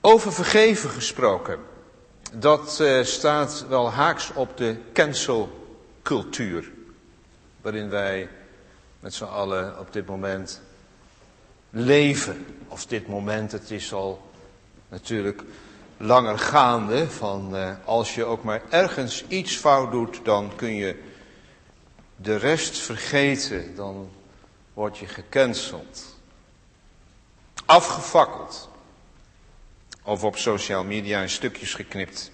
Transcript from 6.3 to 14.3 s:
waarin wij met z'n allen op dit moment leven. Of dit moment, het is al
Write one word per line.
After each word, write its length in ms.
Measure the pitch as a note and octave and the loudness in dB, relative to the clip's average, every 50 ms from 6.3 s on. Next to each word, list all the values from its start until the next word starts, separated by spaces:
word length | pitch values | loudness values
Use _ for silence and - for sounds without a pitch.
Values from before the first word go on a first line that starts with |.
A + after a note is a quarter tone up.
| - - B2 G2+ F2 E2 D#2 - - - - - - - _ - - _ _ _ _ _ _ - _ _ | -6 -6 -6 -4 -4 -6 -8 -10 -16 -20 -20 -20 -20 -20 _ -20 -20 _ _ _ _ _ _ -20 _ _
waarin 280 | - A2 G#2+ G#2+ G#2 G#2 | -8 -8 -6 -6 -6 -4
wij 400 | G2 G2+ G2+ G2 G2 F#2+ F#2 F2+ - - - - - - - - - - _ - _ _ | -4 -2 -2 -2 -2 -4 -6 -8 -14 -20 -20 -20 -20 -20 -20 -20 -20 -20 _ -20 _ _
met 140 | - G2 - | -16 -14 -10
z'n 100 | - A2 | -10 -10
allen 540 | G2+ F#2 G#2 G2+ G2 F#2+ F#2 F#2 F#2+ F2 F2+ | -8 -4 -4 -2 -2 -2 -4 -4 -6 -8 -12
op 140 | F#2+ - - | -16 -10 -8
dit 140 | G#2+ F#2+ | -8 -8
moment 540 | F2+ G2 F#2+ F#2+ G2 F#2+ F#2+ F#2+ F#2+ - - - - - - - _ _ _ - - _ _ - _ _ _ _ _ - _ _ _ | -6 -8 -6 -4 -4 -6 -6 -6 -10 -14 -16 -18 -20 -20 -20 -20 _ _ _ -20 -20 _ _ -20 _ _ _ _ _ -20 _ _ _
leven. 760 | - A2+ A#2 B2+ C#3+ D3 D3 C#3+ C#3 C#3 - - - - - - - - - - | -6 -4 4 6 6 6 6 4 2 0 -2 -6 -8 -10 -10 -16 -16 -20 -18 -18
Of 180 | - - - | -14 -14 -10
dit 220 | - B2 A2 F#2+ - | -6 -6 -6 -6 -6
moment, 440 | G2+ G2+ G2+ G#2 G#2 G#2+ G#2+ G#2 G#2+ | -8 -6 -4 -2 -4 -4 -4 -6 -8
het 180 | G#2 - - | -10 -10 -8
is 220 | A2 G2+ F#2 - - | -10 -10 -8 -8 -6
al 380 | G2 F#2+ G2 F#2+ F#2 - - | -6 -6 -6 -6 -8 -14 -20